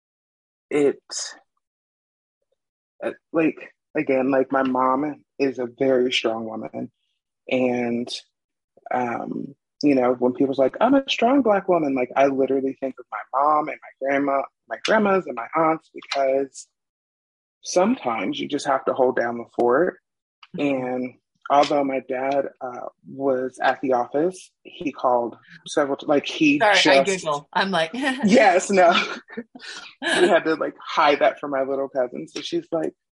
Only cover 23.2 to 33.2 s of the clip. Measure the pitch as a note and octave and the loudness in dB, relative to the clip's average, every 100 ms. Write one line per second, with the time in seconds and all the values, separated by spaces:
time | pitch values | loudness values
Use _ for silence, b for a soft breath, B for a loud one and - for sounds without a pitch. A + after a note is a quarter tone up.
23.2 | C#3 B2+ C3 - C3 B2 C3+ B2 A#2+ C#3+ | -2 -2 -2 -2 -2 0 0 0 0 -2
24.2 | F3 F#3 - _ - - D#3+ - C3 B2 | -2 -4 -16 _ -20 -10 -10 -2 0 0
25.2 | A#2 - B B - D#3+ C#3 C#3 - C#3+ | -2 -8 B B -6 -2 -2 -2 0 0
26.2 | - - D3+ D3 G#3 F#3+ - C#3 F#3 F#3+ | 0 0 2 4 4 4 6 6 4 0
27.2 | E3 C#3+ - F#3 F#3+ F3+ D#3+ A#3+ C#4 C4 | -2 -4 -4 -2 0 0 -2 -2 -4 0
28.2 | A3 A3+ - - - F#3+ F3 F#3+ - - | 4 6 6 4 2 4 6 6 0 -8
29.2 | - - - - B B B B D#4+ - | -14 -16 -16 -16 B B B B -2 0
30.2 | F4 E3 D#3 D#3 C#3+ - - - D3+ C#3+ | 4 2 2 -2 -4 -8 -6 2 4 4
31.2 | C#3+ - D3 C3+ C3+ C3+ C3+ C3+ B2 C3+ | 2 0 -4 -4 -2 -4 -4 -2 -4 -4
32.2 | D#3+ D3+ - E3+ - E3 D3+ - _ _ | -12 -12 -8 -8 -4 -4 -4 -8 _ _